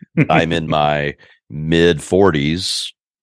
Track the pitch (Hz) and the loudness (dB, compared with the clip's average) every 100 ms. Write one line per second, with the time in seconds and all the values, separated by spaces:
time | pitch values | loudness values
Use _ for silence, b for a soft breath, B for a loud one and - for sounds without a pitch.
0 | B - 165 80 82 85 78 78 73 73 | B -2 2 2 0 -2 -2 -2 0 -2
1 | 73 71 b b _ 73 78 82 85 76 | -4 -8 b b _ -10 -2 2 4 2
2 | - 92 98 76 71 85 95 - - - | 0 2 4 2 -2 -2 -4 -8 -10 -14
3 | _ _ | _ _